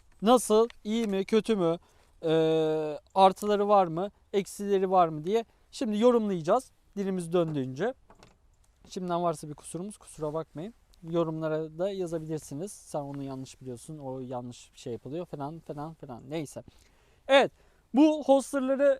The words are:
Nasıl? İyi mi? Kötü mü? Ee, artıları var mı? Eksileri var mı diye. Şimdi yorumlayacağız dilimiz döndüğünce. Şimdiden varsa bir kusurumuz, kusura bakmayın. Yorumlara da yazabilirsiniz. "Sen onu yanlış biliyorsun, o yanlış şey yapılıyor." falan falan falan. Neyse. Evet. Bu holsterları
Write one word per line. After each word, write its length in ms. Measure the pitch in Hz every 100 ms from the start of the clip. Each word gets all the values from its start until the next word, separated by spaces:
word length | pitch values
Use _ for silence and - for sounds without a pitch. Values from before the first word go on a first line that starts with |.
| _ -
Nasıl? 460 | 202 247 - 214 240 -
İyi 240 | 208 226 214
mi? 180 | 190 196
Kötü 300 | 220 202 214
mü? 240 | 170 170 _ _ _ _
Ee, 760 | 165 160 160 160 156 156 151 147 _ 190
artıları 520 | 190 185 208 202 202
var 200 | 202 180
mı? 240 | 160 202 _ _
Eksileri 580 | 202 190 - 202 196 190
var 160 | 185 165
mı 160 | 156
diye. 220 | 156 226 226 _ _
Şimdi 260 | - 240 208
yorumlayacağız 720 | 247 240 214 180 156 240 - _ _ 196
dilimiz 380 | 196 185 165
döndüğünce. 600 | 175 160 151 131 131 220 269 _ - - _ _ _ _ _ -
Şimdiden 340 | 202 180 170
varsa 260 | 175 156 151
bir 40 |
kusurumuz, 440 | 147 - 165 202 -
kusura 360 | - - 151
bakmayın. 400 | 156 160 143 196 - _ _
Yorumlara 760 | 160 170 165 160 160 156 160 156
da 100 | 190
yazabilirsiniz. 840 | 196 175 165 156 156 - 139 196
"Sen 280 | - - 156
onu 240 | 139 139
yanlış 380 | 135 135 135 -
biliyorsun, 360 | 127 120 - 156
o 220 | 135 131
yanlış 520 | 127 123 123 120 - -
şey 180 | 131
yapılıyor." 320 | 113 123 160 175
falan 340 | 147 139 165
falan 340 | - 147 151
falan. 360 | 160 143 117 127
Neyse. 340 | 160 143 - - _ _ _ _ _ -
Evet. 240 | 269 220 _ _ _ _
Bu 300 | 240 311 311
holsterları 760 | 262 269 - 277 262 269 285 269